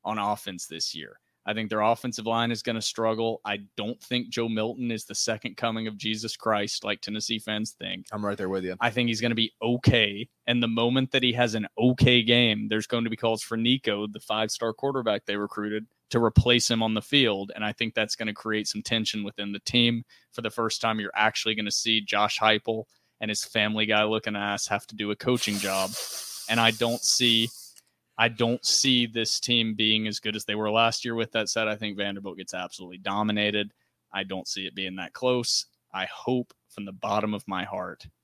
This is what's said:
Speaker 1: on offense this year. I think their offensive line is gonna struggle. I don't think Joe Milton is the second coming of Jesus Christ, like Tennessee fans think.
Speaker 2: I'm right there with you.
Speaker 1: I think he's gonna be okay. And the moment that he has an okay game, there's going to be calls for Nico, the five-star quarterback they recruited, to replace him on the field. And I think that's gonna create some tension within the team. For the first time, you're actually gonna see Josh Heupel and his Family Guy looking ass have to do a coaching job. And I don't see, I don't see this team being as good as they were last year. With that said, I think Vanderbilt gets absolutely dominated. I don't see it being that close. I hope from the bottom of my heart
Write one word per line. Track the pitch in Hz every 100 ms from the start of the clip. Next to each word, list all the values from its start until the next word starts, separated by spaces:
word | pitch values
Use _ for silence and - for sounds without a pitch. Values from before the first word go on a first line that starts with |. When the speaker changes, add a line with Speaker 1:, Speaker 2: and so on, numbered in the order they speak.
Speaker 1:
on | - 107
offense | 104 104 - 90 -
this | 80 - 80
year. | 62 - _ _ -
I |
think | 107 110
their | 107
offensive | 107 - 127 113 113
line | 113 117
is | 117
gonna | - 113
struggle. | 107 - 113 110 113 113
I | 104 101 101 -
don't | 107 120
think | - 123 120
Joe | 120 117
Milton | 110 110 123 120
is | 110 -
the | -
second | - 110 117 95
coming | 117 113 110
of | 104
Jesus | 110 107 110 -
Christ, | 117 104 104 -
like | 107 101
Tennessee | - 107 - 113
fans | 110 107 107
think. | - 92 95 -
Speaker 2:
I'm | 107
right | 104 101
there | 95
with | 95 92
you. | 92
Speaker 1:
I | 120
think | 117 120
he's | 110
gonna | 117 117
be | 113 _
okay. | 113 123 - 123 104 101 123 _ -
And | 123
the | 117
moment | 113 120 131 131
that | 135
he | 127
has | 120 120 110
an | 104 -
okay | 123 127 127 123
game, | 113 120 120 107 107
there's | 107 -
going | 117
to | 117
be | 110
calls | 117 113
for | - 113
Nico, | 117 131 - 101 107
the | 107
five-star | - 107 110 - 117
quarterback | 110 139 139 113 101 -
they | 104
recruited, | 104 - 104 107 110 _ _
to | 120
replace | 117 - 123 120 -
him | 113
on | 113
the | 110
field. | - 143 120 98 101 101
And | 107
I |
think | 104 113 113
that's | 107 -
gonna | 110
create | 104 110 107 104
some | 107
tension | - 117 107 107
within | 101 - 101
the | 101
team. | - 123 120 117 - - _
For | -
the | 117
first | - 113 -
time, | 117 107
you're | 101 101
actually | 110 - 110 110
gonna | 104
see | - 117 110
Josh | 101 104 104 -
Heupel | 110 107 - 110 110 _ _ _
and | 110
his | 107
Family | - 113 107 107 107
Guy | 107
looking | 107 110 110 104
ass | 101 101 -
have | 101 -
to | 107
do | 104
a | 104
coaching | 127 123 - 101
job. | 98 95 95 - - - - - -
And | 117
I | 113
don't | 113 117 120
see, | - - 123 113 117 - - - _ _ _ -
I | 117
don't | 113 117 120 -
see | - 139 123 120
this | 117 110 -
team | - 120 113 110
being | 110 107 110
as | 101
good | 107 107
as | -
they | 107
were | 107
last | 110 117 117 123
year. | 117
With | 113
that | 113 107
said, | - 110
I | 104
think | 107 98
Vanderbilt | 101 98 98 90
gets | 92
absolutely | 90 90 - 90 92
dominated. | 98 101 107 107 104 104 104 _ _ _ _
I | 98
don't | 98 95 -
see | 101 95
it | 95
being | 95 92
that | 90
close. | - 127 123 117 - - _ _
I | 95 95
hope | - - 127 123 - _
from | - 101
the |
bottom | 95 110 104 107
of | 104 -
my | 95 92
heart | 92 92 - 78 _